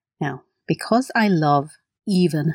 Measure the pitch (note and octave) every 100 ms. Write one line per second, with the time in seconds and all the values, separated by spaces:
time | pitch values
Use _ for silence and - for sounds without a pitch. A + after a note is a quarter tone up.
0 | _ - D3 C3 _ _ - D#3 - A3+
1 | C4 A#3 G#3 F3 D3+ C#3+ D3 _ _ _
2 | - F#3 F3 D3+ D3+